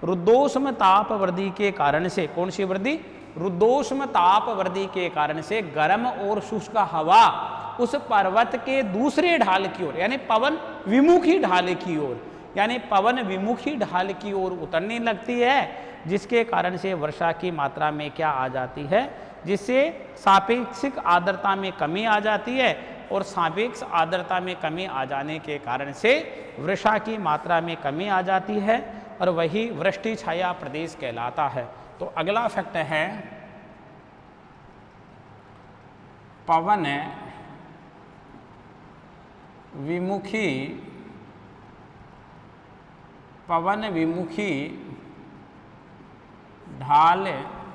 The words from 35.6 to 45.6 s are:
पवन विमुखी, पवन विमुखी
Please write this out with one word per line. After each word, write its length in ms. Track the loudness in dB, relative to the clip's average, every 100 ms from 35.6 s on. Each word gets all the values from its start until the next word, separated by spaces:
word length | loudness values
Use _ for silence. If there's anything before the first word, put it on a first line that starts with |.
| -20 -20 -20 -20 -20 -20 -20 -18 2
पवन 640 | 2 4 0 0 -2 -6 -12 -16 -16 -18 -18 -20 -20 -20 -20 -20 -20 -20 -20 -20 -20 -20 -20 -20 -20 -20 -20 -20 -20 -20 -20 -20
विमुखी, 920 | -12 -6 -4 -2 -4 -4 -2 -2 -2 -6 -10 -14 -18 -20 -20 -20 -20 -20 -20 -20 -20 -20 -20 -20 -20 -20 -20 -20 -20 -20 -20 -20 -20 -20 -20 -20 -20 -2
पवन 380 | 0 2 0 0
विमुखी 840 | 0 0 0 -4 -4 -2 -2 -4 -10 -14 -16 -18 -20 -20 -20 -20 -20